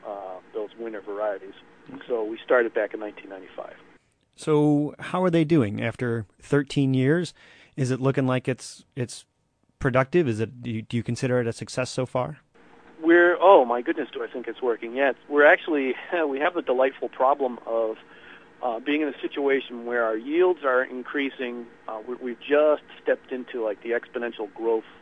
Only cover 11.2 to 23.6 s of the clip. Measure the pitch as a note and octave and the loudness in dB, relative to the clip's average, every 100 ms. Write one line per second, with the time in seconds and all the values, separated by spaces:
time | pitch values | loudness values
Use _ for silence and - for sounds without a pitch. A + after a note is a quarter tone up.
11.2 | C3 B2 A#2 - G#2+ - B2+ - B2+ C3 | 0 0 -2 -6 -8 -6 -4 -4 -4 -4
12.2 | - D3 _ _ - - - - D#3+ F3 | -4 -8 _ _ -20 -20 -20 -4 4 6
13.2 | F3 F3 F3 F#3+ B2 A#2+ B2 D#3+ B2+ C3 | 6 6 8 8 8 0 -2 -4 -6 -8
14.2 | A2+ B2+ A#2+ A2 B2+ A2 A#2 B2 C#3 A#2+ | -8 -8 -10 -4 -2 -2 -4 0 0 0
15.2 | - D3 D3 F3+ - D3 C3 A#2+ - F3+ | -2 6 8 6 2 0 0 -4 -4 -2
16.2 | D3+ C3+ D#3+ F3 D3 B2+ C3+ - A#2+ - | -2 0 -2 -2 -2 2 2 0 -10 0
17.2 | C3 D3 C3 A#2 - A2+ A2 A2 - - | 2 2 -2 -4 -4 -2 -2 -6 -16 -20
18.2 | - - - - B2 A#2 C3+ D3 D3+ - | -20 -20 -20 -8 -6 -4 -2 -2 -2 -4
19.2 | E4+ - C#3 C3+ - A#2+ A#2 A#2+ A2+ A2 | -8 -2 0 0 -2 -12 -4 -2 0 -2
20.2 | B2 D#3+ F3+ E3 C#3 B2+ C3 B2+ B2 D3 | -2 2 2 2 2 2 0 -8 -6 -4
21.2 | C#3 - B2 A#2+ A#2 - - A2 A2 B2 | -4 -4 -8 -8 -14 -16 -12 -12 -10 -10
22.2 | B2+ A2+ - C#3+ D3+ D3 - - - B2+ | -8 -10 0 4 4 2 -4 -8 -2 -2
23.2 | - B2+ B2 B2 | -4 -10 -8 -6